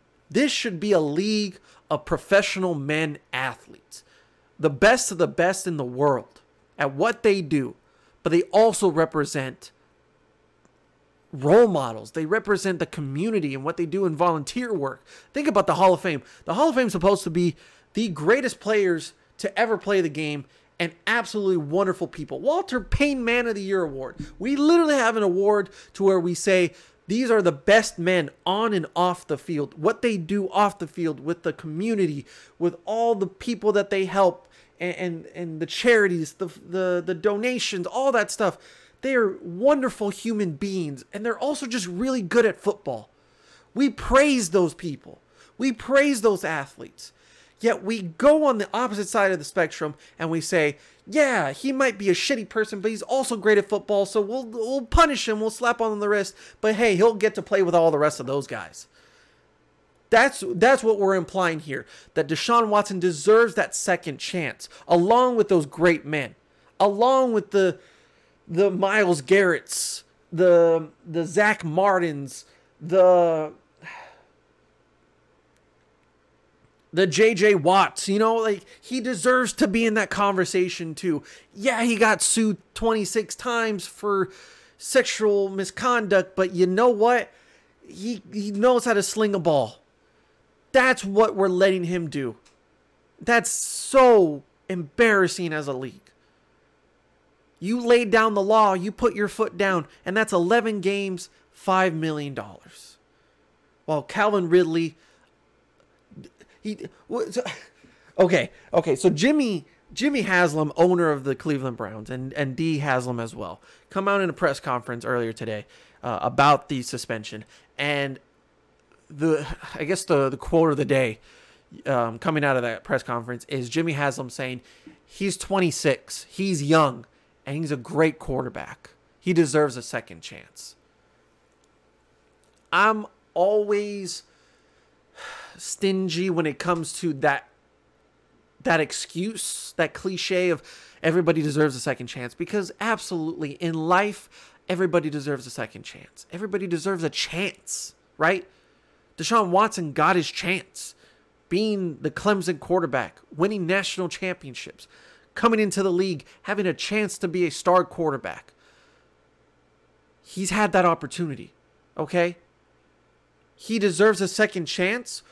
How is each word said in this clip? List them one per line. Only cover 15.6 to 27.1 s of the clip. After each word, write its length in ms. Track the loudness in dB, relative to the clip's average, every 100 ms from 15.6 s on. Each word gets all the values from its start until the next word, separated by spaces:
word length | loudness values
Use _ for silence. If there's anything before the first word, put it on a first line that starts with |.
| 2
the 80 | 4
Hall 180 | 4
of 80 | 4
Fame. 220 | 0 -4 -8 -12 -6
The 100 | 0
Hall 140 | 2
of 60 | 2
Fame 120 | 0
is 60 |
supposed 300 | 2 2 2
to 60 | 0
be 260 | 0 0 -2 -10 _ _
the 140 | -4 -4
greatest 520 | -2 2 2 0 -6
players 540 | -2 2 2 0 -4 -18 _ -10
to 200 | -6 -2
ever 200 | 0 0
play 240 | 0 0
the 80 | 0
game 360 | -2 -6 -6 -10 _ _ -6
and 140 | -6 -6 -4
absolutely 520 | -2 -2 -2 0 0
wonderful 500 | 0 0 0 -2 -6
people. 320 | -10 -12 -4
Walter 400 | 0 0 -2 -6
Payton 440 | -2 0 0 0
Man 240 | -2 0 -2
of 80 | -4
the 60 |
Year 220 | -2 -2
Award. 320 | -2 -6 -12 -12 -16 -8
We 160 | -4 0
literally 400 | 4 4 4 2
have 220 | 2 2
an 60 |
award 460 | 0 2 2 2 0 -10 -16
to 100 | -2
where 160 | 2 2
we 140 | 0
say, 400 | -2 2 2 2 -2 -20 _
"These 220 | -6